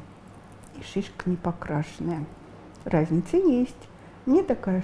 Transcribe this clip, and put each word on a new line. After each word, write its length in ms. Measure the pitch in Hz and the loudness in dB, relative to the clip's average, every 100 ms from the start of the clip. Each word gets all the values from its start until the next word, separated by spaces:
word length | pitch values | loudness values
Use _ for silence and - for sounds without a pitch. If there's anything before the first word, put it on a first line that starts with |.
| - - - - - - - - | -8 -18 -20 -20 -20 -20 -18 -16
И 40 | |
шишка 460 | - 196 202 - - | -8 -6 -6 -4 -2
не 60 | 180 | -2
покрашенная. 920 | 180 170 - 151 151 - 165 160 151 - - - - - - | -2 -4 -2 -2 -2 -4 -4 -4 -6 -12 -18 -20 -20 -14 0
Разница 520 | 170 160 170 175 349 | 2 4 2 2 4
есть. 380 | 381 247 254 - - - - - - | 6 4 2 -4 -18 -20 -20 -6 4
Мне 160 | 302 | 4
такая 420 | 381 247 - 185 | 4 0 0 0